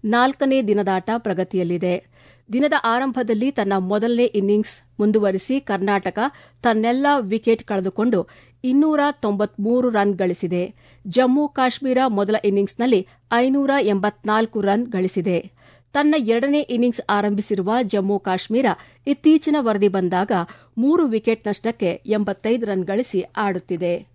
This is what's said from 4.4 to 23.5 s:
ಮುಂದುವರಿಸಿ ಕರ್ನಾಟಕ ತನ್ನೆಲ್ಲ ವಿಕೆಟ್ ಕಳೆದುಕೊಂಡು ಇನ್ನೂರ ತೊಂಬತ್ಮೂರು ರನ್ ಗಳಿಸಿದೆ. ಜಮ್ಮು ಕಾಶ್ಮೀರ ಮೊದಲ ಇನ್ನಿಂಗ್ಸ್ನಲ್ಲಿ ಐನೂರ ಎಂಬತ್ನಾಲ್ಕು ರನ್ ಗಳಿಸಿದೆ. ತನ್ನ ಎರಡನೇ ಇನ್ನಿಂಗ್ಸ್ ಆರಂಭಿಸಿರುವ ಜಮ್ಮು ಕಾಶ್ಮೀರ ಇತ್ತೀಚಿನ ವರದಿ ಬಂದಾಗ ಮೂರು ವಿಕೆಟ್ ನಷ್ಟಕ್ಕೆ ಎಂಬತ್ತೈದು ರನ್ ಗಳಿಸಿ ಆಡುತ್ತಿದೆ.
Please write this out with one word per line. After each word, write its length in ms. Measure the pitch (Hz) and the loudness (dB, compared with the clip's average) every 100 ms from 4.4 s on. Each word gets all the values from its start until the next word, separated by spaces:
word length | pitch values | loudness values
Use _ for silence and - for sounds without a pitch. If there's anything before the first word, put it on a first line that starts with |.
| 196 208 214 - _ - | 2 0 0 -10 _ -2
ಮುಂದುವರಿಸಿ 600 | 208 214 202 190 - 269 | 2 2 2 -2 -4 -6
ಕರ್ನಾಟಕ 580 | - 196 196 196 180 208 262 - - _ | -2 -4 0 0 -2 -4 -4 -6 -20 _
ತನ್ನೆಲ್ಲ 440 | 240 220 226 254 285 285 | 0 2 0 0 2 0
ವಿಕೆಟ್ 460 | 196 220 233 226 | 0 -2 0 0
ಕಳೆದುಕೊಂಡು 600 | - 202 185 196 233 202 - - - _ | -2 -4 -4 -2 0 0 -2 -14 -20 _
ಇನ್ನೂರ 360 | 254 269 311 302 285 | 0 2 2 2 0
ತೊಂಬತ್ಮೂರು 760 | 285 208 202 208 - 202 247 247 | -2 -4 -2 -4 -2 0 2 2
ರನ್ 260 | 220 202 | 2 0
ಗಳಿಸಿದೆ. 600 | 185 185 175 175 180 180 - _ _ 190 | 0 -2 -2 -4 -4 -4 -10 _ _ -2
ಜಮ್ಮು 420 | 233 254 269 294 | 0 2 2 0
ಕಾಶ್ಮೀರ 500 | - 254 - 269 254 262 | -2 -2 -2 -2 0 0
ಮೊದಲ 300 | 202 202 214 | 0 0 0
ಇನ್ನಿಂಗ್ಸ್ನಲ್ಲಿ 600 | 208 196 196 - 240 208 - _ _ | 0 0 -2 -2 2 2 0 _ _
ಐನೂರ 380 | 349 254 277 277 277 | 0 2 2 0 0
ಎಂಬತ್ನಾಲ್ಕು 800 | 208 202 208 - 208 214 220 220 | 0 0 -2 -4 -2 0 0 -2
ರನ್ 260 | 196 208 240 | 0 0 -2
ಗಳಿಸಿದೆ. 680 | 190 185 - 170 175 - _ - _ _ | -4 -2 -2 -2 -2 -4 _ -20 _ _
ತನ್ನ 220 | 277 294 311 | 0 2 2
ಎರಡನೇ 420 | 220 233 277 294 | 2 0 2 0
ಇನ್ನಿಂಗ್ಸ್ 400 | 285 240 247 - - | 0 0 0 -2 -2
ಆರಂಭಿಸಿರುವ 640 | 208 208 202 - 196 185 240 | 0 0 -2 -2 -2 0 0
ಜಮ್ಮು 360 | 214 208 196 202 | 0 -2 0 -2
ಕಾಶ್ಮೀರ 480 | - 185 - 226 247 - - _ - | -2 -6 -2 0 0 -2 -10 _ -4
ಇತ್ತೀಚಿನ 500 | 277 311 311 311 302 | 2 4 4 2 0
ವರದಿ 300 | 233 208 202 | 0 2 2
ಬಂದಾಗ 440 | 190 180 180 202 185 170 - _ - | 2 0 0 0 -2 -2 -12 _ -2
ಮೂರು 280 | 262 339 294 | 2 4 2
ವಿಕೆಟ್ 400 | 220 226 226 - | 0 0 -2 -4
ನಷ್ಟಕ್ಕೆ 560 | - 233 233 185 170 - | -4 -6 -2 -2 -2 -4
ಎಂಬತ್ತೈದು 600 | 214 202 196 220 240 214 | -2 -2 -4 -2 -2 -2
ರನ್ 180 | 190 | -4
ಗಳಿಸಿ 360 | 175 208 247 190 | -2 -4 -2 -4
ಆಡುತ್ತಿದೆ. 840 | - - 208 | -4 -4 -4